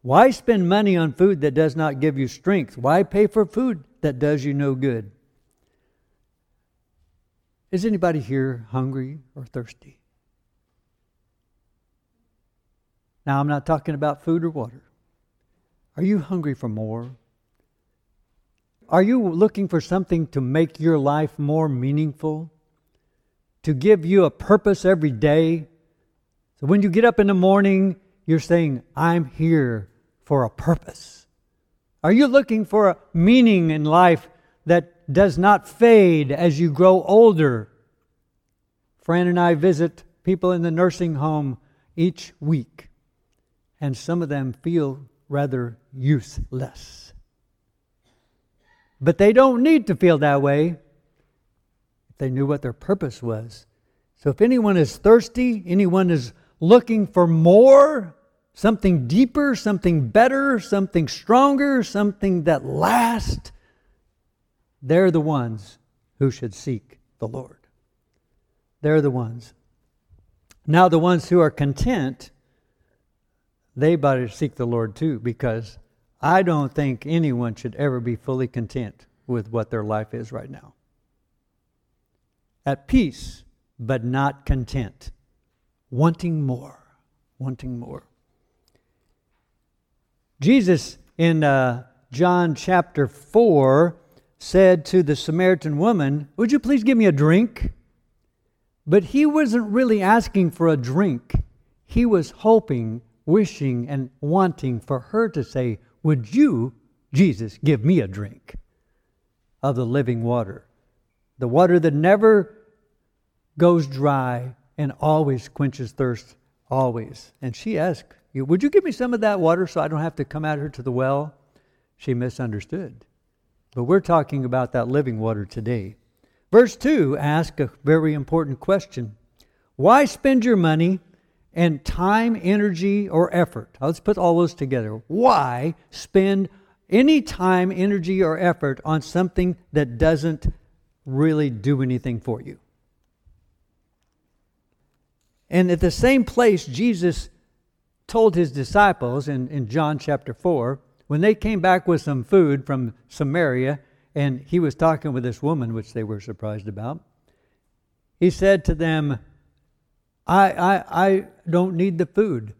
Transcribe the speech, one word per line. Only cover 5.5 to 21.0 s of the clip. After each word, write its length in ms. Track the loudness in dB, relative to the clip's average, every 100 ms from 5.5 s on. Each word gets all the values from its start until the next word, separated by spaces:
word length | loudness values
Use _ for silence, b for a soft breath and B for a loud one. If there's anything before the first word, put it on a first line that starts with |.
| _ _ _ _ _ _ _ _ _ _ _ _ _ _ _ _ _ _ _ _ _ _
Is 120 | -4
anybody 360 | -2 -2 -2 -2
here 480 | -4 -4 -4 -8 -8
hungry 480 | -6 -6 -8 -10 -14 _
or 100 | -20
thirsty? 540 | -14 -14 -14 -20 -20 _ _ _ _ _ _ _ _ _ _ _ _ _ _ _ _ _ _ _ _ _ _ _ _ _ _ _ _ _ _ _ _ _ -4
Now, 140 | -2
I'm 80 | -2
not 180 | -4 -2
talking 300 | -4 -4 -4
about 260 | -4 -4
food 220 | -4 -4
or 60 | -4
water. 340 | -8 -12 -16 _ _ _ _ _ _ _ _ _ _ _ -4
Are 80 |
you 160 | -2 -2
hungry 340 | -4 -6 -6
for 140 | -6 -8
more? 420 | -8 -8 -10 -12 -20 _ _ _ _ _ _ _ _ _ _ _ _ _ _ _ _ _
Are 140 | 0
you 180 | 2 0
looking 460 | -2 0 -2 -2 -4
for 140 | -4
something 480 | -2 -4 -2 -4 -4
to 120 | -6
make 380 | -2 -2 -2 -2
your 180 | 0
life 440 | 0